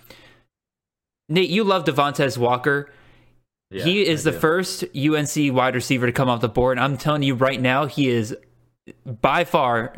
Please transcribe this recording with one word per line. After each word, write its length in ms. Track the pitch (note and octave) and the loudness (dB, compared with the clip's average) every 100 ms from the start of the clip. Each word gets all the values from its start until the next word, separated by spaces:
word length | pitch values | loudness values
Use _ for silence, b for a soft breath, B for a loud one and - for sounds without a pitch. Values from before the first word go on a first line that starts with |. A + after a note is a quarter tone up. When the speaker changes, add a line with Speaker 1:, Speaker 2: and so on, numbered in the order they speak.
| B B B B B _ _ _ _ _ _ _ - | B B B B B _ _ _ _ _ _ _ -4
Speaker 1:
Nate, 220 | D#3+ F3 | 0 2
you 160 | F#3 G3+ | 2 2
love 180 | F#3 | 2
Devontae 540 | D#3 C#3 C#3+ C#3 C#3 A#2+ | 0 0 0 0 -2 0
Walker. 520 | A#2+ B2 D3 C#3+ C#3+ b b b b _ _ _ _ | 0 2 0 -2 -4 b b b b _ _ _ _
Speaker 2:
Yeah, 140 | F#2+ | -4
Speaker 1:
He 240 | E3 G3 E3 | 0 2 2
is 180 | D#3 D#3 | 0 -2
Speaker 2:
I 60 | |
Speaker 1:
the 40 | - | 0
Speaker 2:
do. 20 | |
Speaker 1:
first 460 | D#3 F3 F3+ - F3+ | 0 0 -2 -6 -8
U 220 | C#3 C#3+ D3+ | -2 0 0
N 100 | C#3+ | 0
C 260 | D#3 C#3+ | 0 0
wide 240 | B2+ B2+ B2+ | 2 0 0
receiver 300 | - C3 A#2+ | 0 0 0
to 80 | |
come 160 | A#2+ B2+ | 0 0
off 100 | A#2+ | 0
the 80 | A#2 | 0
board. 300 | B2+ B2 B2+ | 0 0 2
And 80 | C3+ | 0
I'm 120 | C3 | -2
telling 260 | D3+ D3+ | -2 0
you 120 | C#3 B2 | 0 2
right 240 | C3 C3+ | 0 2
now, 280 | B2+ C3 D3 | 0 0 -2
he 200 | - C3+ | 0 0
is 260 | A#2+ G#2+ - - _ _ _ - - C3+ | 0 -2 -8 -16 _ _ _ -20 -18 -14
by 380 | A#2 C3+ D#3 | -2 0 0
far 500 | E3+ E3 B2+ A#2 A#2+ | 0 0 2 0 -2